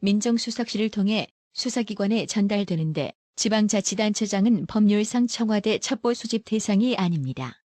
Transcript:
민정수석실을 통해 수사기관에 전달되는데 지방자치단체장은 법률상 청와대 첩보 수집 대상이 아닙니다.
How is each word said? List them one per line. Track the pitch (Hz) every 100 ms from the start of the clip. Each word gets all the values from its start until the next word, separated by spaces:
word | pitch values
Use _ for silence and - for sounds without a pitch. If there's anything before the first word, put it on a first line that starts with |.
민정수석실을 | 196 208 233 233 233 226 233 202 220
통해 | 214 196 214 - _ _
수사기관에 | - 254 247 220 202 202 220 156
전달되는데 | 220 202 208 196 165 160 156 135 - _ -
지방자치단체장은 | 226 214 214 208 - 202 214 208 214 196 214 208 -
법률상 | 214 208 208 214 247 240
청와대 | - 226 214 220 208
첩보 | - 269 240
수집 | 240 226 226
대상이 | - 220 - 202 247 226
아닙니다. | 180 165 131 131 127 - _